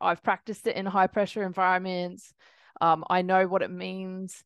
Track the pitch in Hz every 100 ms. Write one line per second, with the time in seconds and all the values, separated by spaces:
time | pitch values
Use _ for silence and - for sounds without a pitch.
0 | - 170 - 190 - 220 - - 196 190
1 | 185 214 196 220 190 185 185 185 185 180
2 | 180 190 - _ _ _ _ - 165 160
3 | - 185 180 185 185 185 - 180 185 190
4 | 185 185 190 -